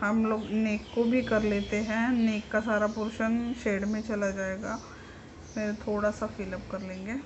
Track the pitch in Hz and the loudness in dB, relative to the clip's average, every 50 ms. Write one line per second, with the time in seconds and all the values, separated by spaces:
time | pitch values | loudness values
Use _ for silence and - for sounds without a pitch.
0 | 208 208 220 226 220 220 220 220 208 190 208 220 220 220 208 214 - - - 233 | 0 2 4 4 4 4 2 0 0 0 2 2 2 2 2 0 -4 -2 0 2
1 | 233 233 247 254 247 - 226 214 214 208 202 202 202 - 208 208 220 226 214 226 | 4 4 4 4 4 4 4 4 4 4 2 2 0 0 0 0 0 0 0 2
2 | 233 254 254 233 226 220 214 208 214 - 226 214 214 233 214 208 208 214 220 220 | 2 4 4 4 4 4 4 2 0 0 0 0 2 2 2 2 2 2 0 0
3 | 214 226 220 - 220 220 233 233 233 233 247 - - 220 202 190 202 202 214 214 | -4 -2 -2 0 0 2 2 2 0 -2 -4 -2 0 0 0 0 0 0 -2 -2
4 | 220 220 214 202 202 196 190 196 190 190 190 202 226 - - - - - - - | -2 -2 -2 0 0 0 0 -2 -2 -4 -4 -4 -4 -6 -6 -6 -8 -12 -16 -16
5 | - - - - - - - - - - - 220 214 208 214 214 - 214 208 208 | -16 -16 -16 -16 -18 -18 -16 -16 -14 -10 -6 -4 -2 -2 -2 -4 -4 -2 0 2
6 | 208 208 214 - 220 208 - - 196 185 185 185 - - 190 190 196 185 185 185 | 2 2 0 0 -4 -4 -4 -6 -6 -6 -6 -8 -6 -6 -6 -6 -6 -6 -8 -8
7 | 190 208 240 277 - | -6 -6 -6 -6 -6